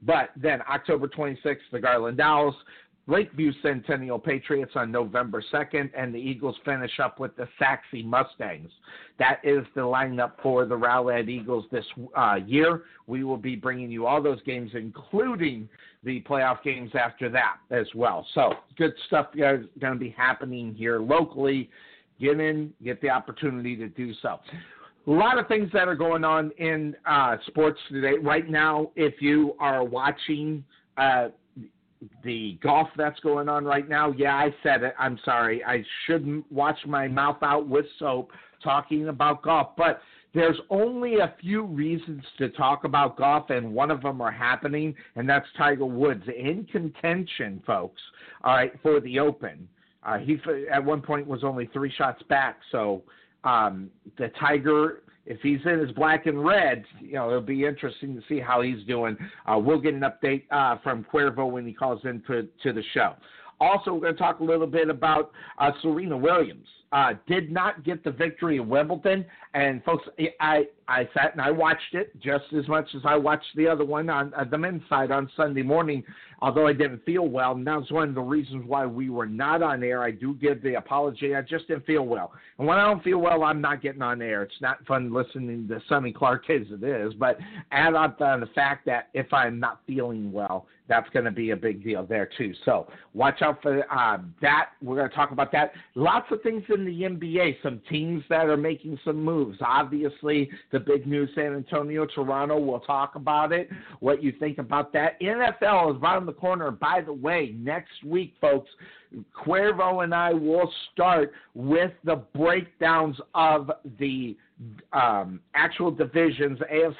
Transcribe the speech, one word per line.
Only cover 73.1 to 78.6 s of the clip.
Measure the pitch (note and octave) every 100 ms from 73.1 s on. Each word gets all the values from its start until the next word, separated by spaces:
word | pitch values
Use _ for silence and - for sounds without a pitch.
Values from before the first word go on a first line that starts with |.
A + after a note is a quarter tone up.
| D3+
watched | D3 D3+ - D3
the | D#3+
other | D#3
one | C#3+ D3+ E3
on, | C#3+ C#3+
uh, | C#3
the | B2+ D3+
men's | F3 F3 -
side | C#3 C3
on | C#3 C3+ -
Sunday | D3+ C3+
morning. | C3 D#3+ D#3+ C#3 - - - -
Although | C3 C3+ D3+
I |
didn't | C#3 D3 B2
feel | - F3 E3
well, | B2+ B2+
and | B2+ C3
that | D#3
was | B2+
one | D#3 D3+
of |
the | C3+
reasons | B2+ D3+ C3 C3+